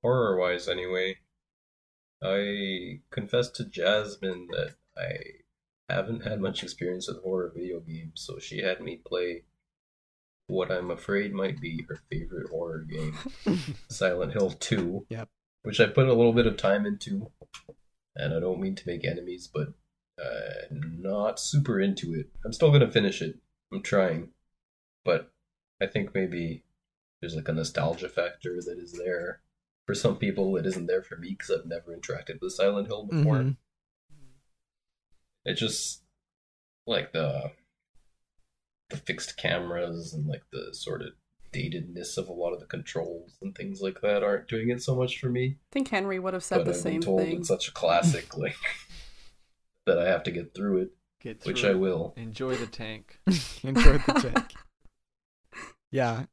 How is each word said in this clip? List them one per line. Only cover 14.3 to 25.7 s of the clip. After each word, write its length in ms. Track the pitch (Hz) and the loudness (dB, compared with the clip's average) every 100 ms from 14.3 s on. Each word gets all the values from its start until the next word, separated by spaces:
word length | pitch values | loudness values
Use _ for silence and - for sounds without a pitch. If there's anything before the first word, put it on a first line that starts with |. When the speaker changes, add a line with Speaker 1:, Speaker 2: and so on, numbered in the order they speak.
Speaker 1:
Hill 180 | 107 95 | 2 0
two, 560 | - - 110 85 95 - | 0 -2 0 0 -4 -8
Speaker 2:
Yep. 200 | 113 113 _ _ _ | -10 -12 _ _ _
Speaker 1:
which 180 | - 104 | -8 4
I 60 | 110 | 6
put 220 | - 131 | 8 6
a 60 | |
little 180 | 117 117 | 8 8
bit 140 | 117 113 | 8 4
of 100 | 101 | 4
time 280 | 101 101 104 | 4 4 2
into, 440 | 101 - 98 110 _ - - - - _ _ _ | -2 -4 -4 -6 _ -20 -20 -20 -20 _ _ _
and 200 | - 73 | -6 -2
I 40 | 80 | 0
don't 200 | 90 92 | 0 0
mean 140 | - - | -2 -4
to 100 | - | -6
make 180 | 87 | -4
enemies, 440 | - - 87 90 - | -4 -4 -6 -10 -6
but, 200 | 76 71 - _ _ _ - | -4 -4 -6 _ _ _ -10
uh, 440 | 67 57 53 - - | -6 -6 -6 -10 -10
not 680 | - 80 82 92 104 107 - | -8 -8 -6 -4 0 0 -2
super 400 | - 147 139 101 | 0 2 2 2
into 320 | 98 95 85 | 2 2 -2
it. 140 | 82 73 - | -6 -6 -10
I'm 80 | 113 | -10
still 180 | 117 160 | 4 8
gonna 200 | 143 117 | 8 8
finish 320 | 117 101 - | 6 2 0
it. 160 | 82 - _ _ _ | -6 -8 _ _ _
I'm 100 | 95 | -10
trying. 500 | - 101 92 82 82 _ _ _ _ _ _ _ | 0 4 4 2 -6 _ _ _ _ _ _ _
But 280 | - 85 - _ _ _ _ | 0 2 0 _ _ _ _